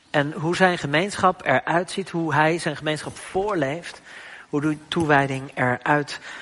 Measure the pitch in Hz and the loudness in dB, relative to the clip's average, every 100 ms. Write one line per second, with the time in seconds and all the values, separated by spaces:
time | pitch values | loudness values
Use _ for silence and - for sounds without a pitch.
0 | _ 147 143 175 156 175 185 175 143 151 | _ 0 0 -2 -2 4 4 4 0 0
1 | 196 - 190 180 - 131 - 165 180 - | 0 2 2 2 0 0 2 0 0 -6
2 | 190 170 165 147 156 170 165 139 151 151 | -4 -2 0 4 4 2 -2 -4 -4 -4
3 | 143 - - 185 208 185 135 165 - - | -6 -12 -6 -4 -2 0 -2 -4 -8 -16
4 | - - - - - 147 156 151 - 175 | -18 -20 -18 -20 -4 -2 0 -2 -4 -2
5 | 156 143 135 135 139 - 127 123 - 147 | 4 4 4 -2 -8 -2 0 0 2 2
6 | 143 - - - | 0 -8 -12 -16